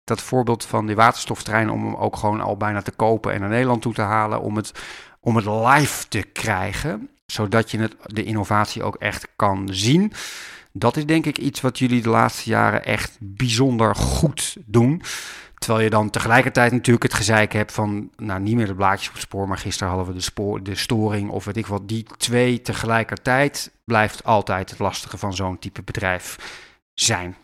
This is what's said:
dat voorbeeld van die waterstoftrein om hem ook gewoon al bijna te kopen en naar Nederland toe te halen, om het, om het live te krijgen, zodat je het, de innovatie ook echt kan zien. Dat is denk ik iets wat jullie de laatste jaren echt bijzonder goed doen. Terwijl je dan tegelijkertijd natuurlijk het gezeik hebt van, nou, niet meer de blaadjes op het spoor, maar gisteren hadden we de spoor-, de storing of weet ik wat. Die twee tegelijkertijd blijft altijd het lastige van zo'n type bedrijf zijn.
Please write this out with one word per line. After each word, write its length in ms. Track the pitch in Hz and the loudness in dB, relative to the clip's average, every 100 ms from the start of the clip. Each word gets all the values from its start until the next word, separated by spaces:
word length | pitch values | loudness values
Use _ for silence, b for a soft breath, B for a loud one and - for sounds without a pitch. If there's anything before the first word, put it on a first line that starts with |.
dat 180 | - 113 | -4 -4
voorbeeld 440 | - 127 117 113 - | 0 0 2 -2 -2
van 200 | 113 107 | -2 0
die 100 | 104 | 4
waterstoftrein 760 | 113 - - 113 - 107 110 | 4 4 -4 -6 -2 0 2
om 160 | 110 107 | 0 -4
hem 100 | 104 | -2
ook 200 | 104 - | -2 0
gewoon 260 | 107 107 | -2 0
al 160 | 98 104 | -2 -2
bijna 240 | 104 104 | -2 -4
te 100 | 98 | -6
kopen 420 | - 110 113 104 | 0 2 2 0
en 60 | 101 | -2
naar 100 | 98 | 0
Nederland 320 | 117 127 120 | 0 2 0
toe 120 | 117 | -2
te 80 | 110 | -2
halen, 400 | 104 110 107 110 | 0 0 0 -2
om 140 | 107 107 | -2 -4
het, 160 | 101 - B B B B | -4 -8 B B B B
om 160 | 123 113 | 0 2
het 100 | 101 | 2
live 640 | 110 117 143 135 - - | 2 4 4 4 -2 -4
te 140 | 107 92 | -4 -4
krijgen, 760 | - 113 95 95 - 147 214 277 _ - | -4 -2 -2 -2 -4 -6 -6 -10 _ -10
zodat 460 | - 104 113 - | -4 0 0 0
je 80 | 107 | -2
het, 160 | 110 - - | -4 -6 -10
de 180 | 107 | -6
innovatie 600 | 107 107 98 104 107 - | -2 -2 2 2 2 -2
ook 120 | 101 - | -6 -4
echt 320 | 104 98 - - | -4 -6 -8 0
kan 320 | 104 98 98 | 0 2 -2
zien. 420 | 95 107 160 208 - B B B B B | 0 4 4 4 -2 B B B B B
Dat 240 | 98 120 156 | -2 0 0
is 80 | 147 | 2
denk 200 | 160 156 | 2 0
ik 120 | - | -2
iets 240 | 135 - | -4 -2
wat 180 | 127 - | -2 0
jullie 220 | 127 123 | 2 2
de 80 | 113 | 2
laatste 400 | 113 117 - - | 4 2 0 0
jaren 360 | 110 107 104 - | 2 4 2 0
echt 320 | 107 - - | -2 -4 -10
bijzonder 760 | 101 98 127 113 135 117 110 101 | -12 -4 0 4 4 4 2 2
goed 600 | - - 156 - - - 120 | 0 2 2 0 -6 -8 2
doen. 360 | 117 120 170 B B B B B B | 4 4 2 B B B B B B
Terwijl 260 | - 110 | -2 2
je 60 | 110 | 4
dan 200 | 110 107 | 4 2
tegelijkertijd 640 | 110 110 117 131 127 120 | 0 4 4 4 4 4
natuurlijk 320 | 120 123 117 | 4 4 4
het 100 | 123 | 4
gezeik 400 | - 104 110 107 | 0 4 4 4
hebt 180 | 107 107 | 0 -2
van, 380 | - 104 104 - - | -2 -2 -2 -8 -10
nou, 240 | 110 95 | -6 -4
niet 160 | 101 117 | 0 0
meer 100 | 104 | 0
de 80 | 92 | 0
blaadjes 320 | 98 98 - | 2 2 -4
op 60 | |
het 80 | - | -10
spoor, 240 | - 98 98 | -8 -4 -4
maar 100 | 92 | -4
gisteren 300 | 101 - 95 | -4 -4 -2
hadden 200 | 92 90 | -2 -4
we 60 | |
de 100 | 92 - | -6 -6
spoor-, 360 | - 101 104 | -4 -2 -4
de 120 | 95 95 | -4 -4
storing 540 | - 113 107 104 101 | 0 2 2 0 -2
of 160 | 101 104 | -4 -4
weet 120 | 107 | -6
ik 100 | 98 | -4
wat. 200 | 101 101 | -4 -4
Die 180 | 113 107 - | -6 -8 -6
twee 440 | - 123 123 120 | 0 4 4 2
tegelijkertijd 1080 | - 95 113 113 107 - 131 127 143 - - _ - | -2 -4 0 0 0 -4 0 2 2 -2 -10 _ 0
blijft 380 | 113 107 - | 2 2 0
altijd 460 | - 107 98 95 95 | 2 2 2 -2 -4
het 100 | - | -2
lastige 380 | 98 - - 98 | -2 -2 -8 -6
van 160 | 101 92 | -6 -2
zo'n 240 | 95 92 | -4 -4
type 220 | 98 - | -10 -12
bedrijf 520 | 92 - 92 90 - - B B B B _ | -10 -4 -2 -2 -6 -14 B B B B _
zijn. 420 | - - 92 90 - | -2 0 0 -4 -12